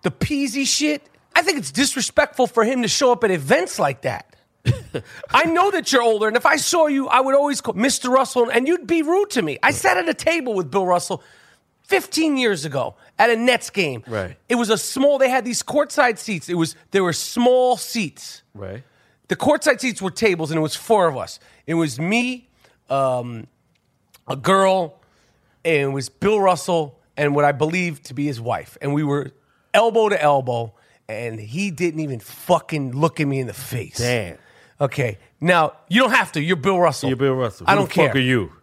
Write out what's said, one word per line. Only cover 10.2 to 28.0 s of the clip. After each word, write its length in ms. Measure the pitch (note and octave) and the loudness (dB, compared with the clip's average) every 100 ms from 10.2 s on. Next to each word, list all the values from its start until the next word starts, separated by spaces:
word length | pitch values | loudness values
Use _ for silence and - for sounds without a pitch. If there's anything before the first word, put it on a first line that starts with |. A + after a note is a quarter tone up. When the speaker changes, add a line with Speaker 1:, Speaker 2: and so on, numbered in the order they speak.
| - E4+ B3+ | 0 -2 -2
Speaker 1:
with 180 | G#3 D#3+ | -4 -2
Bill 140 | G3 F#3 | -2 2
Russell 360 | F3 - F#3 _ _ _ _ _ _ | 0 0 -8 _ _ _ _ _ _
fifteen 540 | _ F#4+ - - D#4+ C#4 | _ -2 -2 -2 0 2
years 300 | B3 F#3+ D3+ | 0 -2 -4
ago 300 | C3+ A#2+ - _ _ | -4 -6 -8 _ _
at 120 | A3+ | 2
a 60 | A3+ | 4
Nets 340 | A#3+ A#3+ - | 2 0 -2
game. 340 | - E3+ B2 A2+ | -2 -2 -2 -6
Speaker 2:
Right. 300 | A2+ F#2 - _ | -6 -6 -10 _
Speaker 1:
It 60 | A#3+ | -2
was 120 | A#3 | 2
a 80 | A3 | 0
small, 400 | - - C#4 C#4+ | -2 0 2 4
they 140 | C4 | 2
had 160 | B3+ B3 | 2 -2
these 160 | A#3 | -6
courtside 560 | - C#4 D4 - B3+ A3 | -2 -2 0 2 0 0
seats. 320 | - F#3 - | -6 -8 -4
It 40 | |
was, 220 | F3 E3 - _ | -2 -2 -4 _
there 120 | G3+ | 0
were 120 | F#3 | 0
small 640 | D3+ - - A#3+ B3+ B3+ A#3+ | -2 -6 0 4 4 4 0
seats. 640 | - A#3+ F3 - - - _ | -2 -6 -6 -8 -20 -20 _
Speaker 2:
Right. 300 | G2+ F#2+ G2+ - _ _ _ _ | -16 -14 -14 -18 _ _ _ _
Speaker 1:
The 80 | F3+ | -2
courtside 440 | - D4 D#4 B3+ | 2 2 2 0
seats 220 | B3+ A3 | -2 -4
were 80 | F#3+ | -8
tables, 400 | - A3+ F3 D#3+ | 0 0 0 -2
and 80 | D#3+ | -2
it 40 | |
was 140 | D#3 - | -2 -4
four 300 | - G#3+ F3 | 0 4 4
of 80 | C3 | 0
us. 220 | - - _ _ - | -10 -14 _ _ -4
It 80 | |
was 240 | E3 D#3+ A#2 | -2 -2 -2
me, 480 | E3 A3+ B3 B3+ _ _ _ _ _ | -2 0 -2 -6 _ _ _ _ _
um, 580 | C#3 C3+ B2+ A#2+ A2+ A2 _ _ _ _ _ _ _ - | -2 0 -2 -6 -12 -14 _ _ _ _ _ _ _ -10
a 100 | C3+ | -6
girl, 640 | C3 F#3+ F#3+ F#3+ E3 - _ _ _ _ _ _ | 2 4 4 2 -2 -10 _ _ _ _ _ _
and 120 | E3+ D#3 C#3 | 0 0 0
it 20 | |
was 160 | C#3 B2 | -4 -8
Bill 320 | _ F#3+ G#3+ | _ 0 2
Russell, 580 | G3 F3+ - E3+ D3+ - _ - | 2 2 0 -2 -2 -10 _ -4
and 180 | D3 | 0
what 100 | C#3+ | 2
I 80 | D3 | 2
believe 500 | C#3+ D#3 F3 F3 D3 | 2 -2 0 -4 -6